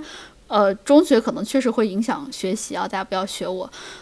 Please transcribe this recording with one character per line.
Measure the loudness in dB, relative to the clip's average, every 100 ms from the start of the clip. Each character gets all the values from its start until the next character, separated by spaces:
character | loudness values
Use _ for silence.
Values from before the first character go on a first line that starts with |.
| 2 -12 -20 -20 -2
呃， | 2 2
中 | 2 6 6
学 | 8 4
可 | 2
能 | -4
确 | -2 0
实 | 0
会 | 0 0
影 | 0
响 | -2 -4 -8
学 | -8 -4
习 | -4 -6
啊， | -6
大 | -4 -6
家 |
不 | -4
要 | -4
学 | -4 -6 -6
我。 | -6 -10 -14 -18 -20